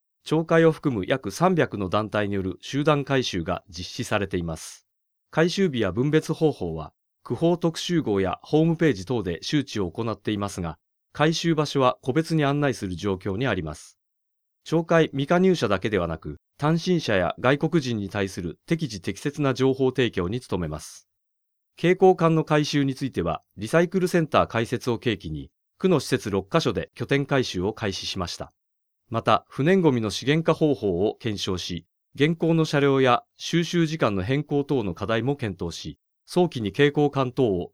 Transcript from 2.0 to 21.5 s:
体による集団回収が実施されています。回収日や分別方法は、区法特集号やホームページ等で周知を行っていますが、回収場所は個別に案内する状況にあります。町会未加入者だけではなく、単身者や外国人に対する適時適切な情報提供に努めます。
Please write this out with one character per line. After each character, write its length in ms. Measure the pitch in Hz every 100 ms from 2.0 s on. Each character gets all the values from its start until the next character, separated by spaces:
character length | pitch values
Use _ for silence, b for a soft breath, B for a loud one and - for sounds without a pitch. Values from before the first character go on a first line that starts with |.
| 107
体 180 | 107 104
に 60 | 101
よ 80 |
る 140 | 92 -
集 220 | - 139
団 200 | 151 147
回 200 | 135 135
収 200 | 117 92
が 200 | 82 87 -
実 220 | 85 90
施 120 | -
さ 160 | 117 107
れ 80 | 98
て 100 | 92
い 60 |
ま 120 | 85 80
す。 300 | - - _ _ _ _ _
回 180 | - 170
収 220 | 180 190
日 80 | 127
や 120 | 98
分 200 | 92 143
別 200 | 156 151
方 200 | 160 156
法 240 | 135 90 80
は、 180 | 78 - _ _
区 100 | -
法 240 | 120 165 170
特 220 | 170 -
集 240 | - 170
号 180 | 117 101
や 160 | 92 90
ホ 180 | - 151
ー 40 | 165
ム 120 | 165
ペ 140 | 160
ー 20 |
ジ 140 | 98 90
等 160 | 123
で 160 | 87 82
周 220 | - 151
知 160 | - 110
を 100 | 90
行 140 | 95
っ 180 | 113 104
て 100 | -
い 60 | 104
ま 100 | 101
す 140 | 95
が、 160 | 85 78 _ _ _
回 220 | - 151
収 220 | 160 170 151
場 100 | 147
所 160 | 139
は 160 | 127 -
個 100 | -
別 220 | 127 160 160
に 100 | 139
案 140 | 143
内 160 | 143 120
す 120 | 98
る 80 | 87
状 200 | 98 92
況 200 | 104 95
に 120 | 131
あ 60 |
り 100 | 95
ま 100 | 78
す。 240 | 76 - _ _ _ _ _ _ _
町 220 | - 160 165
会 220 | 165 156
未 180 | 135 139
加 140 | 175
入 160 | 190 175
者 120 | 113
だ 120 | 95
け 100 | 113
で 80 | 101
は 100 | 85
な 120 | 80
く、 180 | 78 73 _ _
単 180 | 147 165
身 260 | 180 175
者 160 | - 98
や 180 | 87 -
外 180 | 120 143
国 240 | 160 170
人 160 | 131 113
に 120 | 98
対 200 | 104 98
す 120 | -
る 180 | 85 - -
適 220 | 165 156
時 140 | 104
適 180 | 110 95
切 220 | 147 143
な 120 | 139
情 200 | 123 131
報 160 | 131 131
提 220 | 127 120
供 180 | 98 87
に 100 | 120
努 180 | - 95
め 120 | 82
ま 100 | 76
す。 300 | - - _ _ _ _ _